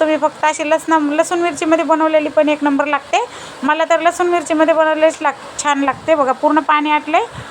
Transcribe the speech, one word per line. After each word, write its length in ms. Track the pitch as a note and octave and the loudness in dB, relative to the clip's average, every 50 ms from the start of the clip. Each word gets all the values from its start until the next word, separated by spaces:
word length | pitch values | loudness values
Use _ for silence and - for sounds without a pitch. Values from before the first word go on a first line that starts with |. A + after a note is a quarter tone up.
तुम्ही 160 | D#4+ D#4 D#4 | 0 0 0
फक्त 280 | C#4 C#4+ D4+ - - - | 0 0 -2 -2 0 -2
अशी 260 | D4+ D4+ E4 D#4+ D4+ | -2 -2 -2 -2 0
लसणा-, 420 | D#4 D#4+ D#4+ D#4+ E4 D#4+ D4 C#4+ | 0 0 0 2 0 2 2 0
लसूण 260 | D4 D#4 E4 D#4+ F4+ F4 | 0 0 0 0 0 -2
मिरचीमध्ये 460 | E4+ F4 D4 - F4 D#4 D#4+ D#4+ E4 | -2 -2 -2 -2 -2 0 0 2 2
बनवलेली 440 | C#4 D#4+ D4+ D#4+ D#4+ D#4 D#4 D4+ D4+ | 2 0 2 2 2 2 0 0 0
पण 200 | D4+ D#4 D4+ D4 | 0 0 2 2
एक 160 | D4+ D4 C#4+ | 0 0 0
नंबर 200 | D4 C#4 C#4 C#4+ | 0 0 0 0
लागते. 400 | D4 D4 C#4 - - - F#4+ A#4+ - - - - - - - | -2 -2 -4 -4 -2 -2 -2 -2 -4 -8 -14 -16 -16 -12 -4
मला 220 | - C4+ D4+ D#4+ E4 | -2 0 0 0 2
तर 160 | D#4+ E4 D#4 | 0 2 2
लसूण 260 | D#4+ E4+ E4+ - F4+ | 2 0 0 0 0
मिरचीमध्ये 480 | F4 F4 F4 D4 - E4 D4+ D#4+ D#4 D#4+ | 0 0 0 0 0 0 2 2 4 4
बनवलेलीच 440 | D#4 D#4+ D#4 D#4 D#4 D#4 D#4+ D#4 - | 4 2 2 2 2 2 2 2 0
लाग-, 420 | D#4 C#4+ C#4 - - - - - | -2 -2 -4 -4 -8 -14 -10 -4
छान 200 | - D4 C#4+ C#4 | -2 -2 0 0
लागते. 320 | C#4 C4+ B3+ - - - D#4+ | 0 -2 -4 -2 0 0 2
बघा 180 | D4+ C#4 B3+ | 2 2 2
पूर्ण 280 | B3+ - - D4+ D4+ D#4 | 0 0 0 2 2 2
पाणी 300 | C#4+ - D4+ D4+ D4 D4+ | 2 2 0 0 2 0
आटलंय 340 | - - D4+ D4+ D#4 F4+ A#4 - - - - - | 0 0 0 0 0 0 0 -2 -6 -12 -16 -16